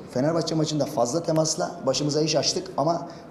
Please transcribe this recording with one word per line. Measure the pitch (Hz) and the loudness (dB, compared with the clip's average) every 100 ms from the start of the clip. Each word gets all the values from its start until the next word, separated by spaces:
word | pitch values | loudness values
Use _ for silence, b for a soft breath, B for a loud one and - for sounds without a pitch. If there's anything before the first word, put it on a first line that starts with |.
| - | -6
Fenerbahçe | 123 143 170 160 | 0 0 2 0
maçında | 160 151 151 | 0 0 0
fazla | 139 - 120 156 | 0 0 2 0
temasla | 165 160 156 - - - 135 | 0 2 2 0 -4 -4 0
başımıza | 135 147 143 | 0 2 0
iş | 156 151 | 2 2
açtık | 127 185 - - | 2 -2 -4 0
ama | 156 170 - B B | 2 0 -4 B B